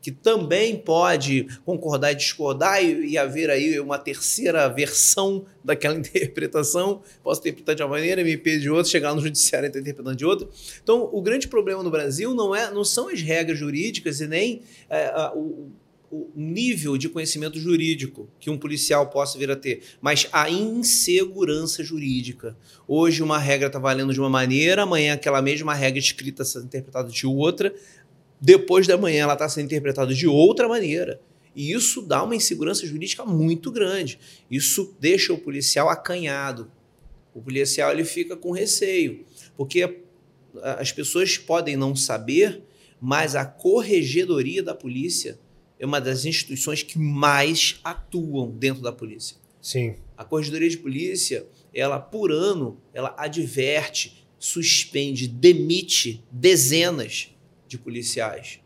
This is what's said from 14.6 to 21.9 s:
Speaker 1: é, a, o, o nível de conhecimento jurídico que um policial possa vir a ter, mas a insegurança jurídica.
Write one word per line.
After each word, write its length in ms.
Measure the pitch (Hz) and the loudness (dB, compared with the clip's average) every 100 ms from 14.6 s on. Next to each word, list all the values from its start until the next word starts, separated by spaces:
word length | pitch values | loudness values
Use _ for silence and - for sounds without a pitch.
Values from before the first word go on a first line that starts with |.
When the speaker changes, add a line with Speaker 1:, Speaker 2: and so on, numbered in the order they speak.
| - - _ | -12 -20 _
Speaker 1:
é, 180 | 156 143 | -2 -2
a, 260 | 160 156 156 | -2 -4 -4
o, 340 | 156 - 143 - _ _ _ | -8 -8 -14 -20 _ _ _
o 200 | 156 147 | -12 -12
nível 640 | - 156 175 247 208 151 135 | -8 -6 -2 -2 -2 -2 -2
de 120 | 160 | -2
conhecimento 500 | 165 156 151 156 156 | -6 -6 -4 -6 -6
jurídico 680 | 160 170 165 156 131 - 107 _ | 0 2 2 -2 -4 -12 -20 _
que 100 | - | -6
um 80 | 151 | -6
policial 500 | 151 147 - 147 139 | -4 -4 2 2 2
possa 280 | 139 143 135 | 0 -2 -2
vir 140 | 135 | -4
a 60 | 139 | -2
ter, 240 | 139 113 - - | -2 -6 -6 -6
mas 300 | 143 147 - | 0 2 2
a 180 | 165 151 | 2 2
insegurança 1300 | 175 214 233 233 - - 180 185 190 180 151 160 - | 2 -2 0 2 2 4 4 2 0 0 0 -2 -6
jurídica. 720 | 151 | -6